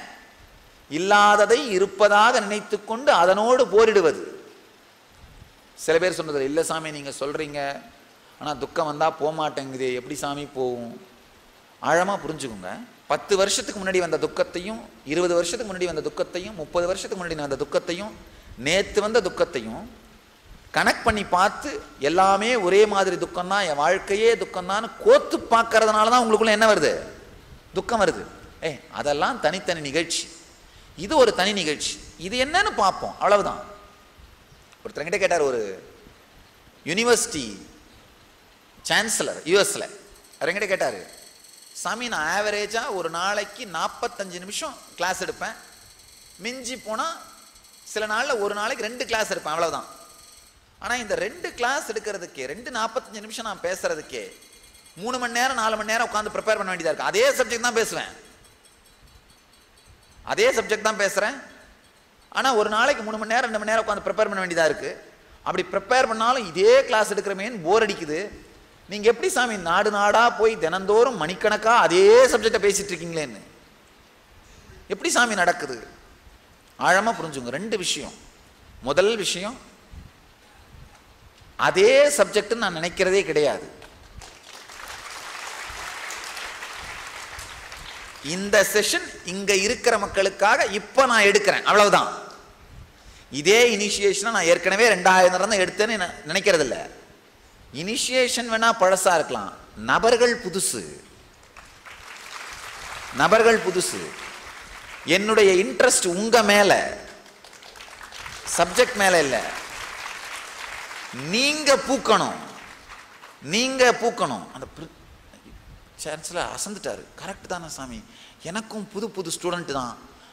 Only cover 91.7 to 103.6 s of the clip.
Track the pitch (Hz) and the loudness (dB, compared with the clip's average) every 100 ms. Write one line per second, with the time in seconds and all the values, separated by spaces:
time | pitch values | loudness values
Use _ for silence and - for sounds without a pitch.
91.7 | 196 208 175 120 - - - - - - | 6 8 6 2 -4 -14 -18 -20 -20 -20
92.7 | - - - - - - 131 151 220 240 | -20 -20 -20 -20 -20 -12 -2 4 6 6
93.7 | 208 208 202 202 196 214 214 170 175 190 | 2 -2 0 0 0 0 2 4 4 4
94.7 | 196 233 185 185 185 180 180 202 208 180 | 4 4 6 6 8 6 4 0 2 0
95.7 | - 214 220 175 - 151 180 190 170 135 | 0 0 0 -4 -8 -4 0 4 4 2
96.7 | 90 73 - - - _ _ _ - - | -4 -10 -16 -20 -20 _ _ _ -20 -16
97.7 | 123 180 247 - 254 247 247 233 220 233 | -10 -6 -4 -2 0 0 -2 -2 0 2
98.7 | 226 185 190 196 170 139 120 98 - - | 4 4 4 4 2 2 -4 -8 -14 -20
99.7 | - 110 151 220 240 240 233 190 180 - | -8 0 2 4 4 4 2 -4 -4 -4
100.7 | 117 80 73 - - - - - - - | -4 -10 -14 -20 -20 -20 -20 -20 -20 -20
101.7 | - - - - - - - - - - | -20 -20 -20 -20 -18 -16 -16 -14 -14 -14
102.7 | - - - - 120 156 220 226 226 | -14 -14 -14 -8 0 4 6 6 4